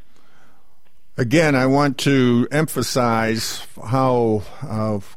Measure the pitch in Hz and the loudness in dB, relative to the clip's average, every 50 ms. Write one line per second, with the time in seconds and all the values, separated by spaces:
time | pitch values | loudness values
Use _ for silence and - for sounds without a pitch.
0 | - - - - - - - - - - - - - - - - - - - - | -14 -16 -14 -14 -14 -14 -14 -14 -14 -14 -14 -16 -16 -16 -16 -16 -16 -16 -14 -14
1 | - - - - 131 113 120 165 165 151 139 127 127 131 135 139 147 143 127 - | -14 -10 -4 -4 0 2 4 4 4 4 4 4 4 4 4 4 4 2 0 0
2 | - 147 139 135 127 123 120 120 123 - 139 147 160 - - 139 120 - - 135 | 2 2 4 4 4 4 4 4 2 2 0 0 0 0 -2 -4 -4 0 0 2
3 | 123 117 113 113 113 110 113 113 - - - - - - - - - 110 123 135 | 2 2 2 2 2 0 0 -2 -4 -4 -8 -8 -12 -12 -14 -12 -4 -2 0 2
4 | 131 131 127 120 117 113 110 104 - - - - - - 104 110 110 110 107 101 | 2 4 4 4 4 2 2 0 -2 -6 -10 -10 -8 -6 -4 -2 -2 -2 -2 -4
5 | - - - | -6 -10 -14